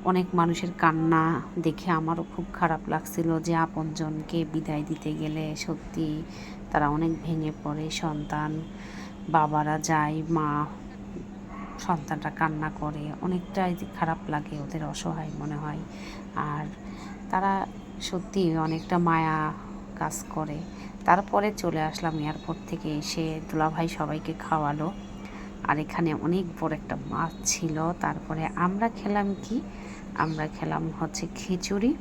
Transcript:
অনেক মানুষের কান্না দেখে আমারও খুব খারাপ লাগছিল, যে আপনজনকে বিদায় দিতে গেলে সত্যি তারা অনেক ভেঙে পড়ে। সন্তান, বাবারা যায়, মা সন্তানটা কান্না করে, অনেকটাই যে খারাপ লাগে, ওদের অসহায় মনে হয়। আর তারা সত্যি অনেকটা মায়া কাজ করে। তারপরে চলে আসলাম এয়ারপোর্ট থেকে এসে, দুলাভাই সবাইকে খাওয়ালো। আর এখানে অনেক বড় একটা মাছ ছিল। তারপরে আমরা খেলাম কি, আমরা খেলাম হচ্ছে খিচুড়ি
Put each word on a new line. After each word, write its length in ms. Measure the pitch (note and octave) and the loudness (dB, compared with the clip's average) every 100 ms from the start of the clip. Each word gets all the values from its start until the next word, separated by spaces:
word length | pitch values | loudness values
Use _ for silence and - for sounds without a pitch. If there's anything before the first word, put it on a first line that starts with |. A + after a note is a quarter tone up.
অনেক 220 | F3+ F#3 F3+ | 4 4 4
মানুষের 340 | F3 E3+ E3 F3 - | 4 4 4 -2 4
কান্না 640 | E3 D#3+ D#3+ E3 D#3+ D#3+ - F3+ | 4 6 6 6 6 2 -2 0
দেখে 280 | D#3+ D3+ F3+ | 0 0 2
আমারও 340 | D#3+ D#3+ E3+ - - | 2 4 0 -2 -6
খুব 80 | - | -6
খারাপ 280 | - E3+ D#3+ - | 0 2 2 0
লাগছিল, 520 | D#3 - - E3 D#3+ | -2 -2 0 2 2
যে 140 | E3 | 4
আপনজনকে 880 | E3 E3 - D#3+ D#3 D#3 D#3 D#3 E3+ D#3 | 4 4 2 -2 -2 -2 -2 0 0 0
বিদায় 300 | D#3 D#3 D3+ D3+ | -2 0 -2 -2
দিতে 240 | D#3 D3+ | -4 -4
গেলে 440 | D#3 D#3 D#3 D#3 D3+ | -2 -2 -2 -2 -4
সত্যি 680 | - D#3+ - D#3+ D#3+ D3+ D#3+ - - - - | -4 -4 -4 -2 -2 -2 -6 -10 -10 -10 0
তারা 180 | D#3 D3 | 2 4
অনেক 340 | D3+ E3 D#3+ | 4 2 0
ভেঙে 300 | E3 D#3+ D#3 D#3 | 0 0 0 -4
পড়ে। 260 | D3+ D3+ D#3 | -4 -4 -4
সন্তান, 720 | - E3 D3+ D3 D3+ D3+ D#3 D#3+ - - - - - - | -2 -2 -2 -2 -2 0 -2 -6 -10 -10 -10 -10 -10 2
বাবারা 500 | D#3+ D3+ D3+ D3+ D#3 | 4 6 4 4 2
যায়, 440 | D#3 D#3+ D3+ D#3 D#3 | 4 4 4 2 2
মা 360 | E3 D3+ D3 D3+ - - - - - - - - - - - | 2 4 2 0 -6 -10 -10 -10 -10 -10 -12 -10 -10 -8 -6
সন্তানটা 520 | - E3+ - D3+ D#3 | 0 0 0 -2 -2
কান্না 400 | - D#3+ D3+ D#3 - | 0 0 2 -2 -2
করে, 320 | D3+ D3+ D3 - | -4 -4 -6 -2
অনেকটাই 540 | F3+ F3+ F3+ G3 F#3 | 0 0 0 0 0
যে 120 | F3 - - | 0 -6 -2
খারাপ 200 | D#3+ E3 - | 0 0 -2
লাগে, 300 | D3+ D3+ D3+ | -4 -2 -8
ওদের 260 | C#3 D#3+ | -6 -4
অসহায় 460 | D3+ D3+ E3+ D#3+ D#3 D3+ | -4 -4 -2 -2 -4 -4
মনে 180 | D3 D3 | -4 -4
হয়। 220 | D3+ D3+ E3+ - - - - - | -4 -6 -8 -10 -10 -10 -8 -4
আর 300 | D3+ D3 D3+ - - - - - - | -2 -2 -4 -8 -10 -10 -10 -10 0
তারা 360 | F#3+ G3 G3 G3+ - - - | 2 4 2 0 -6 -10 -8
সত্যি 560 | - F#3 F3+ G3 F3 D#3+ | -4 -4 0 4 4 4
অনেকটা 420 | D#3+ D#3+ - F3+ | 2 0 2 4
মায়া 540 | E3+ E3 D#3+ D#3 D#3 - - - - - | 6 6 4 2 0 -4 -10 -10 -10 -4
কাজ 260 | D#3 - - | -4 -4 -6
করে। 240 | - D#3 D3+ F3 - - - | -4 -2 -4 -8 -10 -12 0
তারপরে 480 | - F3+ G3 G3+ G#3 G#3 | 8 8 8 4 4 2
চলে 260 | E3+ D#3+ | 0 2
আসলাম 360 | D#3 - E3+ D#3 | 0 0 -2 0
এয়ারপোর্ট 420 | D3+ D#3 - E3 - | -2 -2 -4 -6 -4
থেকে 240 | E3+ D#3 | -4 -2
এসে, 460 | D3+ D3+ - D#3+ D#3 D#3 | -2 -2 -2 -2 -2 -2
দুলাভাই 360 | D#3+ D#3 D#3+ E3 | 2 2 4 0
সবাইকে 460 | - D3+ D3+ - - | 0 -2 -2 -4 -6
খাওয়ালো। 540 | - D#3 D3 D3 D#3 G3+ - - - - - - | 0 2 2 0 -2 -4 -10 -12 -10 -10 -10 -4
আর 160 | - D3 | 0 2
এখানে 360 | D#3 - E3 | 2 2 2
অনেক 300 | D3+ D3+ F3+ E3+ D#3+ | 2 2 2 0 -2
বড় 140 | D#3+ | -2
একটা 220 | D#3 - - - | -2 -4 -6 -4
মাছ 220 | - E3 - | -2 -2 -2
ছিল। 480 | - - E3 D#3 E3 F3 | -2 0 0 0 0 2
তারপরে 460 | D#3 D3+ - D#3+ D#3+ - | 0 0 -4 -2 -2 2
আমরা 320 | F3+ G3 A3+ | 2 4 0
খেলাম 460 | A3+ G3+ G#3 G3+ F#3+ | 0 0 2 2 -2
কি, 180 | - A#3+ - - - - - | -2 -4 -4 -10 -10 -10 -8
আমরা 340 | - D#3 D#3 D#3 - | -2 0 0 -4 -2
খেলাম 320 | D#3+ D#3 D#3+ - | -2 -2 -2 -2
হচ্ছে 260 | D#3+ - E3+ - | -4 -4 -6 -6
খিচুড়ি 580 | - F3+ - G3+ A#3+ D#4+ | -2 -2 0 2 2 2